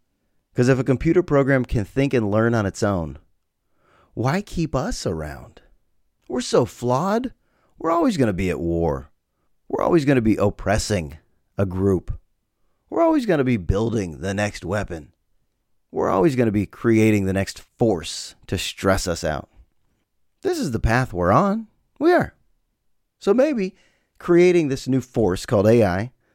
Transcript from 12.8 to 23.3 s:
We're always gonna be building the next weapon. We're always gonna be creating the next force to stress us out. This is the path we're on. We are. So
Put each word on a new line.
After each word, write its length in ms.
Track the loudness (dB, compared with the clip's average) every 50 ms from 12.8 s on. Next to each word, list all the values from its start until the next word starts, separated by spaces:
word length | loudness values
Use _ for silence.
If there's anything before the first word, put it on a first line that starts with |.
| _ -6
We're 100 | -2 0
always 240 | 2 2 2 2 2
gonna 200 | 0 0 0 2
be 120 | 0 0
building 640 | 0 0 0 0 0 0 -2 -2 -4 -4 -6 -8 -8
the 160 | -6 -4 -2
next 280 | -2 -2 -4 -4 -8 -8
weapon. 500 | -6 -4 -4 -4 -6 -10 -12 -14 -16 _ _ _ _ _ _ _ _ _ _ _ _ _ _ _ _
We're 200 | -6 -4 -2 0
always 260 | 2 2 2 2 2
gonna 160 | 2 0 2 2
be 140 | 0 -2
creating 580 | -4 -6 -4 0 2 4 4 4 4 2 2 0
the 80 | 0 -2
next 280 | -2 -2 -4 -8 -14
force 760 | -18 _ _ -2 0 0 0 0 -4 -8 -12 -12 -12 -14 -18 _ _
to 120 | -8 -6 -6
stress 480 | -6 -8 -8 -2 0 0 0 0 0
us 180 | -4 -6 -4 -4
out. 240 | -6 -6 -6 -8 -14 _ -20 -20 _ _ _ _ _ _ _ _ _ _ _ _ _ _ _ -6
This 160 | -6 -4 -4
is 140 | -4 -4 -4
the 60 | -2
path 360 | -2 0 0 0 -2 -2 -4
we're 180 | -2 2 2 4
on. 360 | 4 4 2 0 -4 -6 -10 _ _ _ _ _ -2
We 140 | 2 2 4
are. 220 | 2 2 -2 -6 _ _ _ _ _ _ _ _ _ _ _ _ _ _ _ _ _
So 140 | 0 0